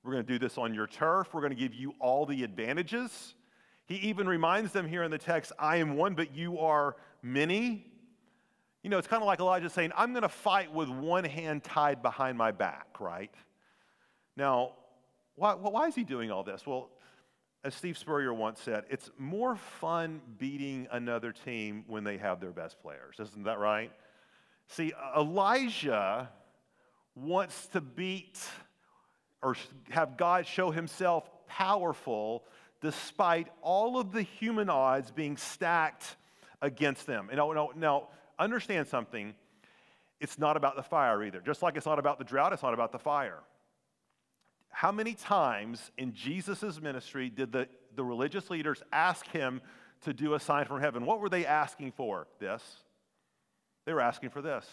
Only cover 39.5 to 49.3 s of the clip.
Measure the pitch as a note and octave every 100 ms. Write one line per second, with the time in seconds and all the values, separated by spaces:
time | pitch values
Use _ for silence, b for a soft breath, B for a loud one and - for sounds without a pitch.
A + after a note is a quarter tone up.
39.5 | b b b b b b b D3 - D3+
40.5 | D3+ C#3 C3+ - D#3+ B2+ G#2 G#2 F#2 G2
41.5 | D3 F3 D3+ D#3 D3+ C#3+ C#3 B2 C3+ E3
42.5 | F#3+ C3 A2+ A#2 B2 D3 D3 B2 D#2+ -
43.5 | _ _ _ _ _ _ _ _ _ _
44.5 | _ _ - E3+ G#3 A3 A3 - G3+ C#3
45.5 | G#2 A2 A#2 - - B2+ G#2+ - F#3 F3+
46.5 | G3 G#3 D#3 D3+ C3 - C#3 B2+ A2 B2+
47.5 | B2+ B2 - _ A2 B2 A#2+ C#3+ F#3+ -
48.5 | E3+ D3+ C#3+ - D3+ F3+ E3 -